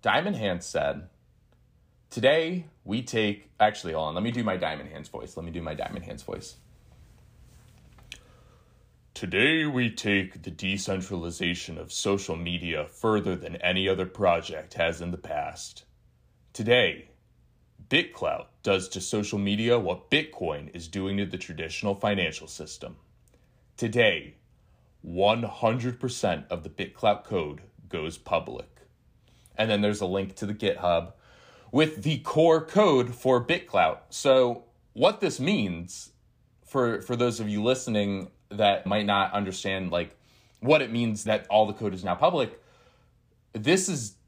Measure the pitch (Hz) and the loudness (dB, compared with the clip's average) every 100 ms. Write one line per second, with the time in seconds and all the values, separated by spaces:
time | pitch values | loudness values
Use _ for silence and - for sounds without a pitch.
0 | 110 113 185 180 104 87 - - 71 71 | 2 2 2 -2 -2 -2 -2 -2 -2 -4
1 | 82 _ _ _ _ _ _ _ _ _ | -12 _ _ _ _ _ _ _ _ _
2 | _ - 123 156 165 180 165 _ - 110 | _ 2 4 4 2 -4 -8 _ -6 -6
3 | 123 117 107 101 - _ 107 107 87 78 | -2 0 0 -2 -10 _ 2 2 -6 -2
4 | 78 82 110 117 107 92 82 76 80 78 | -2 -2 -2 -2 -2 -2 -4 -6 -10 -16
5 | 78 - - - 82 85 80 78 - - | -14 -14 -12 -12 -10 -8 -8 -8 -8 -10
6 | - - - - - - _ - _ - | -12 -14 -10 -12 -12 -20 _ -20 _ -20
7 | - - - - - - - - - - | -20 -20 -20 -20 -20 -20 -20 -20 -20 -20
8 | - - - - - _ _ _ _ _ | -20 -20 -20 -20 -20 _ _ _ _ _
9 | _ - 87 90 135 160 151 127 120 - | _ -12 -2 2 4 4 0 0 0 0
10 | 107 101 95 - 95 82 95 98 98 95 | 2 2 0 -8 -14 -6 -4 -4 -2 -4
11 | 90 92 85 85 87 87 - 80 82 - | -4 -6 -6 -4 -4 -4 -8 -12 -10 -4
12 | 101 98 - 82 87 87 85 76 73 - | 0 0 -2 -6 -4 -4 -4 -6 -6 -4
13 | 110 107 92 87 85 82 90 92 95 95 | 0 2 0 -4 -6 -4 0 2 0 0
14 | 92 - 95 85 80 80 - - 85 82 | -2 2 2 2 0 -10 -12 -2 -2 -2
15 | 87 85 - 76 73 78 - - _ _ | -8 -8 -6 -6 -6 -8 -16 -18 _ _
16 | _ _ _ _ _ - 113 123 98 - | _ _ _ _ _ -6 4 4 4 0
17 | - _ _ _ _ _ _ _ - 147 | -14 _ _ _ _ _ _ _ -2 0
18 | 175 - 78 73 - _ - 98 95 95 | 0 -4 -4 -4 -8 _ 2 2 0 -8
19 | - 107 101 104 101 104 113 120 92 82 | -4 -4 -2 -2 0 0 2 2 2 -6
20 | - 147 156 - 85 73 73 87 82 98 | 0 0 0 -6 -6 -4 -10 -14 -10 -6
21 | 95 98 98 90 - 80 80 - 104 101 | -4 -2 -4 -6 -10 -10 -8 -4 -4 -2
22 | 107 101 85 - 78 - 78 - - 85 | 0 0 -2 -4 -14 -14 -14 -12 -14 -16
23 | _ _ _ _ _ _ _ - 117 117 | _ _ _ _ _ _ _ -4 -2 4
24 | 110 82 - - _ _ _ _ _ _ | 4 4 -6 -20 _ _ _ _ _ _
25 | 78 87 101 113 113 - 113 120 120 123 | -10 2 4 4 -2 0 0 2 -4 -4
26 | 127 - 101 80 - 87 78 - 92 - | -6 -2 -2 -2 -4 -10 -10 -10 -10 -2
27 | 107 101 - 98 76 73 - - - 85 | 0 0 -2 -4 -4 -8 -18 -20 -10 -8
28 | 78 - - 85 80 62 - _ - _ | -8 -10 -4 -2 -2 -12 -14 _ -20 _
29 | _ _ _ _ _ - 110 104 104 104 | _ _ _ _ _ -2 2 4 2 0
30 | 92 98 95 - 104 104 101 - 90 85 | -2 -2 -4 -6 -8 -2 -2 0 2 2
31 | 82 - _ - - - - 127 156 127 | 0 -14 _ -20 -20 -20 -2 2 2 2
32 | 147 147 - 156 165 160 160 190 208 135 | -2 -2 0 4 6 6 4 4 6 6
33 | 120 120 131 123 120 175 - 98 80 - | 2 0 2 4 4 -2 0 4 4 2
34 | - - 143 131 123 117 - _ _ 110 | -10 -2 6 6 6 0 -10 _ _ 2
35 | 160 214 180 - 135 208 101 85 90 - | 2 4 -4 -2 0 0 0 -4 -10 -14
36 | - _ _ _ _ _ _ 135 120 110 | -18 _ _ _ _ _ _ 0 2 0
37 | - 120 123 113 107 104 110 127 123 107 | -4 0 0 0 -2 0 2 0 0 0
38 | 101 98 92 _ _ 104 104 95 92 104 | 0 -2 -6 _ _ 2 4 4 2 0
39 | 104 101 95 104 101 92 101 95 92 87 | 2 2 2 0 -4 -4 -4 -4 -2 -2
40 | 82 - _ _ _ _ 120 151 123 117 | -4 -10 _ _ _ _ 2 2 2 -2
41 | 117 104 110 107 - 104 104 101 107 92 | -2 -2 0 -2 4 4 4 0 -4 -4
42 | 92 87 160 170 120 - _ _ _ _ | -4 2 2 2 -2 -6 _ _ _ _
43 | _ _ _ _ _ 113 110 185 190 156 | _ _ _ _ _ -4 2 4 2 -4
44 | 107 - | -6 -12